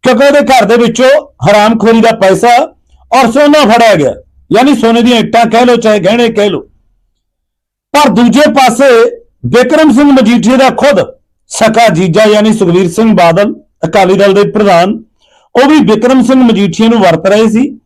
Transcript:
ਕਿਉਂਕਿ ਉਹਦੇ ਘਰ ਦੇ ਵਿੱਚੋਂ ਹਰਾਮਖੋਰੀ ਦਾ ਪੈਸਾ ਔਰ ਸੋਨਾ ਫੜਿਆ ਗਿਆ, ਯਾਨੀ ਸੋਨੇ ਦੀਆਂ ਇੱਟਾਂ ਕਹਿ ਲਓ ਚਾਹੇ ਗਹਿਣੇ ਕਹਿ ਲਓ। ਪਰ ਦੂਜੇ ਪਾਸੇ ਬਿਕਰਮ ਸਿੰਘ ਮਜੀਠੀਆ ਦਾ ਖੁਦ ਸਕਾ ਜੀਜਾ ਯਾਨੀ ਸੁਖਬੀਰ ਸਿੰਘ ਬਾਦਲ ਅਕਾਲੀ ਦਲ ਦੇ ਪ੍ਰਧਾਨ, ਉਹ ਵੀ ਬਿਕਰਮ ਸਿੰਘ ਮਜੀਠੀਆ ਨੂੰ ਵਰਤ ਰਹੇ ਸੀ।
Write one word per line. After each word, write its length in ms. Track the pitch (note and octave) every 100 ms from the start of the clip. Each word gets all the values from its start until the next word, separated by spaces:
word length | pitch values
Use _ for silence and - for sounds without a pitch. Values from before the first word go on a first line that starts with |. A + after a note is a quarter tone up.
ਕਿਉਂਕਿ 220 | B3 A#3 C#4
ਉਹਦੇ 140 | C#4+
ਘਰ 260 | C#4+ C4 G3+
ਦੇ 100 | A#3
ਵਿੱਚੋਂ 320 | A#3 A3+ C4 C#4+ - _ D3+
ਹਰਾਮਖੋਰੀ 520 | G#3 G#3+ A3 G#3+ A3+
ਦਾ 100 | A3+
ਪੈਸਾ 640 | A3 F#3+ F#3+ A#3+ A#3+ D#4 _ _ _ _
ਔਰ 200 | B3+ B3+
ਸੋਨਾ 400 | A#3+ D4 D4+ B3
ਫੜਿਆ 220 | A#3 A#3 F#3
ਗਿਆ, 180 | C3+ - _ _ _ G3+
ਯਾਨੀ 180 | C4 B3+
ਸੋਨੇ 260 | A3+ A#3
ਦੀਆਂ 180 | A#3+ A#3+
ਇੱਟਾਂ 260 | - A#3 A3+
ਕਹਿ 200 | A3+ B3
ਲਓ 100 | A#3+
ਚਾਹੇ 240 | A3 G#3+
ਗਹਿਣੇ 300 | F3 A#3 A#3
ਕਹਿ 200 | A3 G#3
ਲਓ। 120 | D3+ - _ _ _ _ _ _ _ _ _ _ _ _
ਪਰ 160 | C#4+ C#4+
ਦੂਜੇ 420 | F#3+ A#3+ B3+ D4+
ਪਾਸੇ 380 | C#4 B3+ A#3 C#4 A#3 A#3+ - _ _ B2
ਬਿਕਰਮ 460 | G#3+ B3+ D#4 D#4
ਸਿੰਘ 200 | A#3 D4
ਮਜੀਠੀਆ 440 | C4+ A3 A#3 F#3 B3
ਦਾ 140 | C4
ਖੁਦ 360 | - C#4 C4 - - _ _ _
ਸਕਾ 400 | - A3 A3 A3+
ਜੀਜਾ 380 | E3 F#3 E3 G#3+
ਯਾਨੀ 280 | G#3+ G#3+
ਸੁਖਬੀਰ 360 | G#3+ F3+ F3 F#3
ਸਿੰਘ 240 | E3+ A3+
ਬਾਦਲ 420 | F#3 E3+ E3 G#3 - _ _ E3
ਅਕਾਲੀ 280 | G3+ F#3
ਦਲ 200 | F#3+ G3+
ਦੇ 180 | G3 G3
ਪ੍ਰਧਾਨ, 520 | - G#3 E3+ F#3 A#3 - _ _ _ _ A#3+
ਉਹ 140 | C#4
ਵੀ 100 | D4+
ਬਿਕਰਮ 420 | G3 G#3+ B3 C4
ਸਿੰਘ 200 | B3 C4
ਮਜੀਠੀਆ 460 | B3 F#3+ G3+ - A3+
ਨੂੰ 100 | A#3
ਵਰਤ 280 | F#3+ D#3+ F3
ਰਹੇ 200 | G#3 A3
ਸੀ। 320 | G#3+ C#4+ A#3+